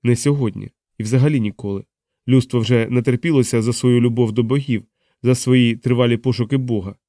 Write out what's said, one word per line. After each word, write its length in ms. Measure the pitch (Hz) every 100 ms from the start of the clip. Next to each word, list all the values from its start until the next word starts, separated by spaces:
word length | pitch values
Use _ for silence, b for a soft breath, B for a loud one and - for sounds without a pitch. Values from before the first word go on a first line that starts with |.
Не 140 | 120 120
сьогодні. 540 | 143 143 120 101 104 _ _ _
І 40 |
взагалі 380 | 107 127 143 147
ніколи. 440 | 107 - 101 98 - _ _ _ -
Людство 320 | 131 123 123
вже 260 | 110 120 113
натерпілося 720 | 123 117 123 170 147 117 117
за 100 | 113
свою 280 | 117 127 123
любов 320 | 123 117 117
до 100 | 110
богів, 420 | 113 139 139 113 - _ _ _
за 120 | 120
свої 420 | 127 - 127 120 117
тривалі 400 | 123 123 120 117
пошуки 400 | 131 123 113 135
Бога. 380 | 123 113 95 101